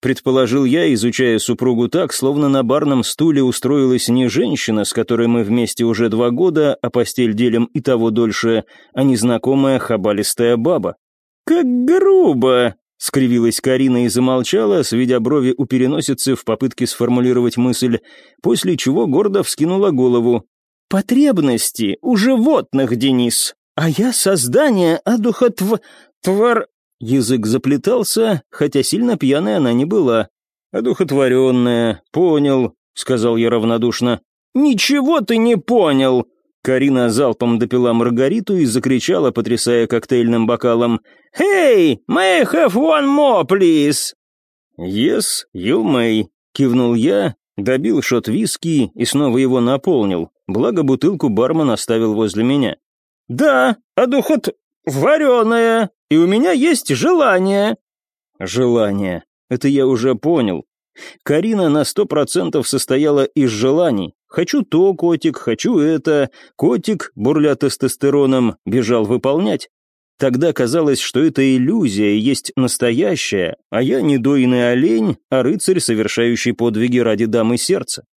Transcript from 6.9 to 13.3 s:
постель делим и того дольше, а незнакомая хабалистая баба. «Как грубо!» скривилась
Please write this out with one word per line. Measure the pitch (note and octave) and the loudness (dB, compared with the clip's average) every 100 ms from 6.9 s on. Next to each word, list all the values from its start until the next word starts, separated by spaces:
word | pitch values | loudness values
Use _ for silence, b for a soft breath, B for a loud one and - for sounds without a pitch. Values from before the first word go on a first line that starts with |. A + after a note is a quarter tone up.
постель | B2 A#2 - A#2+ | -2 -2 -2 -2
делим | G#2+ A#2+ A2+ A#2 | 0 0 0 -2
и | D3+ | -2
того | C#3 B2 A2+ | -2 0 0
дольше, | A2 A#2 G2+ A#2 A2+ - b b | 0 0 0 -2 -2 -4 b b
а | B2+ | -2
незнакомая | C3+ B2 A#2+ A2+ C3 C#3 C3+ C3 | 0 2 0 0 0 0 2 0
хабалистая | - A2+ G2+ G#2 G2+ - A#2+ A#2+ | -2 -2 0 -2 -2 0 0 2
баба. | B2 E3+ F2+ - _ _ _ _ - | 0 -2 -2 -8 _ _ _ _ -2
«Как | E4 | 0
грубо!» | C4+ B3 B3 F4+ G4 F#4+ E4 C3+ B2+ B2+ A#2+ - _ _ | 2 0 2 2 4 4 4 2 2 4 2 -2 _ _
скривилась | - C#3 B2+ | -4 0 2